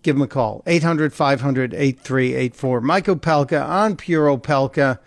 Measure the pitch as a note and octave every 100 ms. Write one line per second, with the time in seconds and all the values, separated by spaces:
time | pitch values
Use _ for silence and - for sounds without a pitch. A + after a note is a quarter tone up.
0 | - C#3 C#3 C#3+ A2 - - E3+ E3 D#3+
1 | D3+ - C#3+ C#3 C#3 C3 B2+ F#2 C#3 B2+
2 | - C3 B2+ B2+ B2+ - C3 B2 B2+ F#3
3 | G3 E3+ E3+ D3+ C#3 D3+ C3+ F3+ G#3+ F#3+
4 | - D#3+ D3 C3+ - C#3 C3+ - C#3 B2